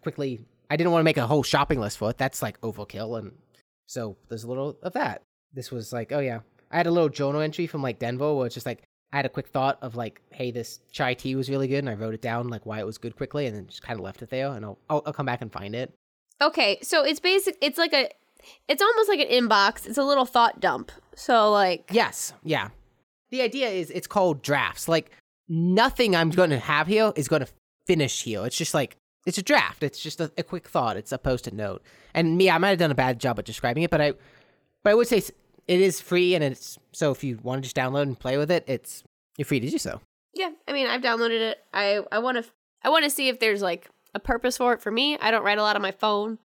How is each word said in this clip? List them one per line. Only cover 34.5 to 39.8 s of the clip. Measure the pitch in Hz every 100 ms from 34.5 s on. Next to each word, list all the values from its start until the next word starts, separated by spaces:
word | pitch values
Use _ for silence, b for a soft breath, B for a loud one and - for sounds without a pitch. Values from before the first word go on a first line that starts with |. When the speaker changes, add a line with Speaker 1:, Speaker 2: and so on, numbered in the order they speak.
| b b _
Speaker 1:
but | 208
I | 214
would | 240
say | 226
s-, | - - _ _ -
it | 180
is | 190 170
free, | - 180 180 180
and |
it's, | 147 127 - - _
so | - 156
if | 131
you | 139 113
wanna | 113 131
just | 131 -
download | 131 139
and | 143 127
play | 131 139
with | 151
it, | 170 -
it's, | 127 - - _ _ _ -
you're | -
free | 139
to | 120
do |
so. | 311